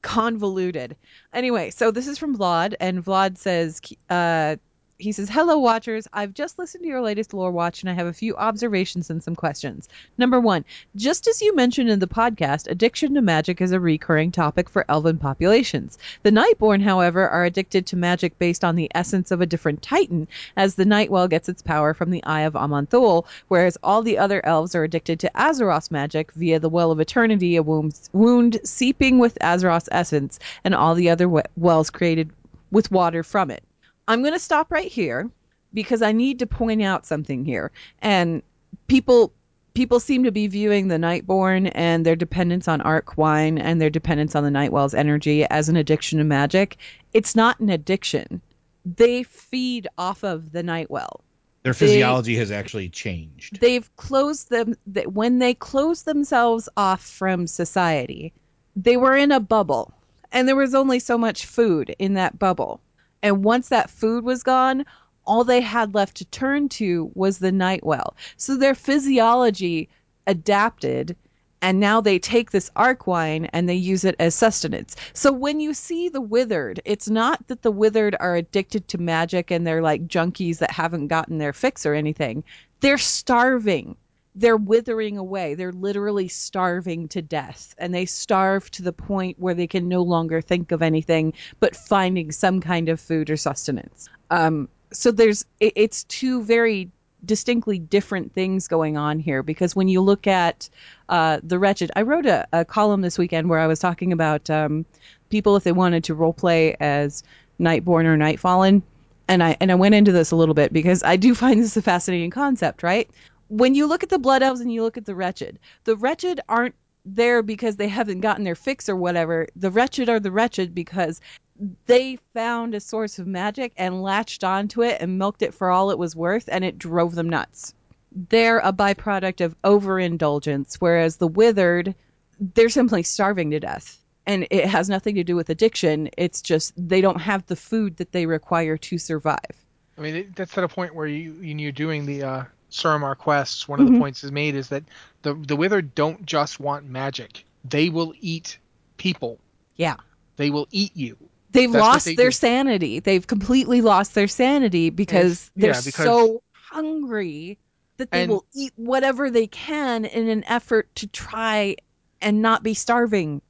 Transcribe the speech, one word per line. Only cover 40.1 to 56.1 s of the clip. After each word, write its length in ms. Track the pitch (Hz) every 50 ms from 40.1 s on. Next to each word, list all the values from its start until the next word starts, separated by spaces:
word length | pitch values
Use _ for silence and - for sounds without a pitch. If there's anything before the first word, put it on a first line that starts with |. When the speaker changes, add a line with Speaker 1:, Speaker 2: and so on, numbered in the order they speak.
| 277 247
Speaker 1:
to 80 | 254 233
be 160 | 190 214 208
viewing 400 | 202 185 202 208 208 208 202 190
the 100 | 190 170
Nightborn 760 | 160 165 165 175 - - 190 190 190 185 185 185 185 190 185 -
and 320 | - 170 170 165 165 165
their 80 | 165 165
dependence 540 | 165 170 - - 185 180 175 175 180 - 175
on 120 | 160 151
Arc 360 | - - 156 160 - - - -
wine 400 | 156 156 151 151 156 156 160 151
and 220 | - - 170 160
their 100 | 156 151
dependence 460 | 151 160 - 170 160 147 151 151 -
on 80 | 151 147
the 60 | 143
Nightwell's 420 | 143 139 143 131 - 139 139 139 139
energy 500 | - 147 147 147 147 - 151 151 151 147
as 220 | - - 156 151 156
an 60 | 165
addiction 460 | 170 147 - 156 151 - - 156 156
to 40 | 151
magic. 520 | 156 147 139 143 147 - 190 202 - - _ - - - _ _ _ -
It's 200 | 226 214 - -
not 240 | 226 226 240 - -
an 100 | 220 202
addiction. 720 | 185 160 151 - 190 196 - - - 127 - - - 175 _ _ _ _ _ _ _ _ _
They 400 | 180 170 - 233 240 247 247 247
feed 640 | _ _ - - _ - 254 254 254 247 233 185 - _ -
off 240 | 180 185 196 -
of 300 | - 196 170 160 160 156
the 100 | 151 170
Nightwell. 600 | 170 175 165 165 160 - - - - - - - _ _ _ _ _ _ _ _ _
Speaker 2:
Their 80 | 135
Speaker 1:
They 60 | 120 -
Speaker 2:
physiology 560 | 143 139 139 135 127 123 127 127 113 113 117
has 160 | 117 113 98
actually 380 | 104 101 98 101 - 107 95 87
changed. 680 | - - - 110 90 82 78 78 - - - - 202 190
Speaker 1:
They've 380 | 240 240 247 247 226 _ _
closed 540 | - - - 269 269 285 294 311 - - _
them, 260 | 240 233 233 220 226 _ _ 202 190
th-, 140 | 202 - -
when 320 | 190 202 220 240 254 247
they 140 | 254 247 247
closed 500 | _ - - - 269 285 320 339 - -
themselves 640 | 311